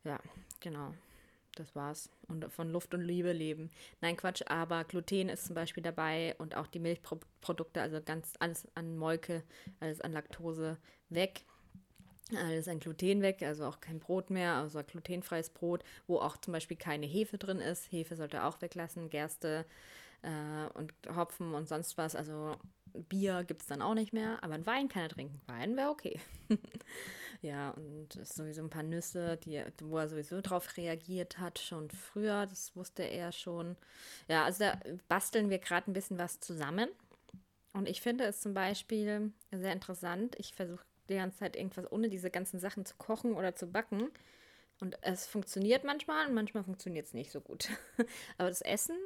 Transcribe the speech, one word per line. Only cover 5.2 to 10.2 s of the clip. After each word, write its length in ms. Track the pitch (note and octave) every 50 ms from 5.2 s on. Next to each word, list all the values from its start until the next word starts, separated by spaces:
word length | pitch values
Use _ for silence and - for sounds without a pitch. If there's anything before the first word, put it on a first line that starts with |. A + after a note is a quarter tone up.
| F#3+ F#3
ist 160 | F#3 G3 -
zum 100 | - E3+
Beispiel 260 | E3+ E3+ E3 - -
dabei 540 | E3 E3+ E3 E3+ D#3+ D#3 D#3+ D#3+ E3 E3 - -
und 180 | - D#3+ -
auch 120 | - D3+ -
die 120 | - F3
Milchprodukte, 1000 | E3 E3+ E3+ E3 - - D#3+ D#3+ - - _ - - - E3+ E3 E3 - - E3+
also 200 | B2+ D#3 D#3 D#3
ganz 320 | D#3 - D#3 E3 D#3+ - - -
alles 280 | - E3+ E3 - - - _
an 220 | - E3 E3 E3 D#3+
Molke, 460 | D#3 D#3+ E3 E3 D#3+ - E3+ E3 D#3+ - - - - - F#3+ -
alles 220 | - D#3+ D#3 D#3
an 100 | - -
Laktose 640 | D#3+ D#3